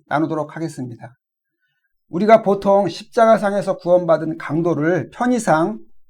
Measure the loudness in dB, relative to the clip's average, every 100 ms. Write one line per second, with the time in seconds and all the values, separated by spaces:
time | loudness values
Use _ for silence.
0 | _ -4 -2 -4 -8 -8 -10 -10 -14 -14
1 | -20 _ _ _ _ _ _ _ _ _
2 | _ -2 4 4 4 0 2 2 0 -6
3 | -6 2 4 4 0 -2 -4 -4 0 2
4 | 2 0 -2 -8 -6 -2 0 0 0 -2
5 | -4 -4 -2 0 0 0 0 -6 -16 -20
6 | -14